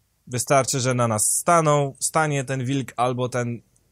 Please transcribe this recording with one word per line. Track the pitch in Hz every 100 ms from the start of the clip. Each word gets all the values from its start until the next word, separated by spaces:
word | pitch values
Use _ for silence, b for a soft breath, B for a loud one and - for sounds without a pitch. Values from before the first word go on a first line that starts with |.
| _ _ -
wystarczy, | 123 - 139 127 139
że | 123
na | 123 117
nas | 107 - -
staną, | - 170 156 147 139 -
stanie | - 165 156 143
ten | 131 135 123
wilk | 139 123 -
albo | 123 123 123
ten | 123 120 117 _ _ _